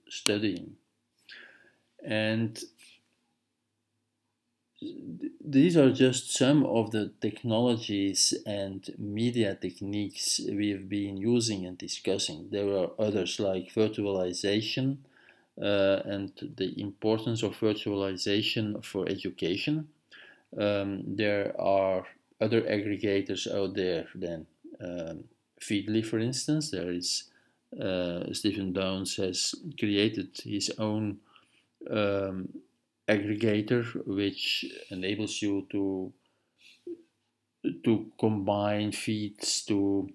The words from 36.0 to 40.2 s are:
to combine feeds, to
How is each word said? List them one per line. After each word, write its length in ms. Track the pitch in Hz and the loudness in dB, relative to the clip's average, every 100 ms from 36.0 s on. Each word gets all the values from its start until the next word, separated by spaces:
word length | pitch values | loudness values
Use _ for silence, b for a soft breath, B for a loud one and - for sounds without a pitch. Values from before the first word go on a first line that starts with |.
| 92 - _ _ _ b b b - 339 _ _ _ _ _ _ - 82 | -4 -10 _ _ _ b b b -14 -14 _ _ _ _ _ _ -6 -2
to 220 | - 110 107 - | 2 2 0 0
combine 760 | 110 107 98 101 104 104 107 | 2 2 2 2 2 2 0
feeds, 680 | 98 - 107 104 - - - - | -2 -2 -2 -4 -6 -4 -4 0
to 420 | 104 98 98 98 - | 2 2 2 -2 -8